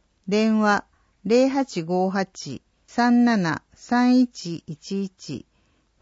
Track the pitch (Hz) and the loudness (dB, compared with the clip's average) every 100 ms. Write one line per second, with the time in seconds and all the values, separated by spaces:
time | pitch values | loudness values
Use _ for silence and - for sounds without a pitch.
0 | _ _ - 208 220 220 214 202 - _ | _ _ -4 0 2 2 2 0 -4 _
1 | _ _ 196 247 262 277 262 180 160 185 | _ _ 0 2 2 0 -4 -6 -4 -2
2 | 190 196 190 - 143 123 - _ _ - | -2 -2 -6 -10 -14 -14 -16 _ _ -2
3 | 240 240 240 220 165 - - _ - 240 | 2 4 2 2 -2 -4 -10 _ -4 0
4 | 247 254 247 - 170 160 - 151 - 196 | 4 4 2 -2 -12 -10 -12 -16 -8 -8
5 | 190 - - 131 - _ _ _ _ _ | -8 -12 -14 -14 -14 _ _ _ _ _